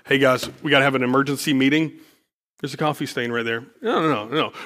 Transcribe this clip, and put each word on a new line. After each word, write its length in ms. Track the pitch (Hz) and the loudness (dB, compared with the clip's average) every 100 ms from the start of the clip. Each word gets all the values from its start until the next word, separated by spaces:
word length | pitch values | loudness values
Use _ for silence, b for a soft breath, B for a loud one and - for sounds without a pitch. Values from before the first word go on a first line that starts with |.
| - | 0
"Hey, 100 | 139 | 4
guys, 320 | 135 127 120 - | 4 2 -2 -8
we 80 | 156 | 2
gotta 140 | 143 139 | 4 4
have 100 | 131 | 2
an 80 | |
emergency 500 | 123 131 139 139 - | 2 2 0 -2 0
meeting." 460 | 135 135 151 156 - b b _ _ _ _ | 2 2 2 0 -6 b b _ _ _ _
There's 120 | 143 | -12
a 40 | 135 | -4
coffee 280 | 151 147 143 | -4 -4 -6
stain 280 | - 120 | -6 -4
right 100 | 120 | -4
there. 220 | 117 117 135 _ | -4 -4 -8 _
No, 200 | 226 226 | -4 0
no, 240 | 160 120 110 | 0 -2 -2
no, 80 | |
no. 200 | 147 117 B | -4 -4 B